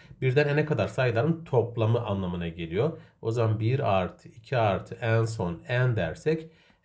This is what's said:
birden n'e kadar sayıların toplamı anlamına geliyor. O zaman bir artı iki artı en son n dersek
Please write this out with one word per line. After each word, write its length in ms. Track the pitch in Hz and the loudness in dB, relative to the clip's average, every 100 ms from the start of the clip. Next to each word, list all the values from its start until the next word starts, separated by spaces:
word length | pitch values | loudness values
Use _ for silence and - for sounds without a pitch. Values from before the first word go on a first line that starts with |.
| - - | -20 -4
birden 360 | 131 127 147 143 | 2 4 4 2
n'e 80 | 151 | 2
kadar 220 | 131 92 | 0 0
sayıların 560 | - 110 110 147 165 | 0 0 2 0 0
toplamı 560 | - 123 107 - 110 117 110 | 0 2 2 0 2 2 0
anlamına 420 | 98 92 87 85 | -2 -2 -4 -6
geliyor. 500 | 82 82 90 147 156 - _ | -6 -4 0 0 -2 -16 _
O 100 | 110 | -4
zaman 280 | 117 113 110 | 0 0 2
bir 400 | 110 135 117 95 | 0 0 2 2
artı 300 | 90 - - | 0 -6 -20
iki 280 | - - 123 | -20 -4 0
artı 380 | 110 92 - - | 2 0 -4 -6
en 300 | 113 113 110 | 0 2 2
son 380 | - 90 82 - | -2 -4 -6 -4
n 260 | 123 127 107 | 0 2 0
dersek 540 | 82 80 151 160 - - _ _ | -2 -2 -2 -2 -4 -20 _ _